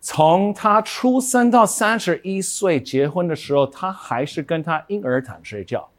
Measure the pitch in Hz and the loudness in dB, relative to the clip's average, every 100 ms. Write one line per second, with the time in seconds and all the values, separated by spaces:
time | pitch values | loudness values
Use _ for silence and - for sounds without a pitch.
0 | - - 156 175 202 202 214 208 220 - | -8 2 4 4 2 0 2 2 2 -2
1 | 247 254 254 247 240 240 208 - 214 226 | 0 2 2 2 4 6 4 2 0 0
2 | - 160 190 190 185 - 196 156 123 131 | -2 -2 -2 -6 -6 -2 0 0 0 0
3 | 143 175 175 151 - 143 135 - 185 190 | 0 0 -2 -4 0 2 2 0 -8 -8
4 | - 120 147 - 147 165 160 156 - 202 | -6 -6 -4 -6 -4 -4 -2 -6 -4 -6
5 | 131 127 131 110 - 104 92 117 78 | -2 -2 -4 -16 -14 -12 -6 -6 -8